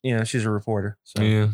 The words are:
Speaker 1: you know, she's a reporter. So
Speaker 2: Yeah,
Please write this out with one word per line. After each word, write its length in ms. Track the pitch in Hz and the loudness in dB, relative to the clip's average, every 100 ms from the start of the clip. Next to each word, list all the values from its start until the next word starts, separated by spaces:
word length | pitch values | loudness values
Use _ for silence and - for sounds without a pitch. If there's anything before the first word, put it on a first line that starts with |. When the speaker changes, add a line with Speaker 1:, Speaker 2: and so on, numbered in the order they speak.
Speaker 1:
you 140 | 131 117 | 0 -2
know, 60 | |
she's 220 | 113 127 110 | 0 -2 -2
a 40 | |
reporter. 480 | 104 104 104 101 107 | -2 -2 -4 -4 -10
So 180 | - - | -12 0
Speaker 2:
Yeah, 280 | 107 107 107 | 2 4 2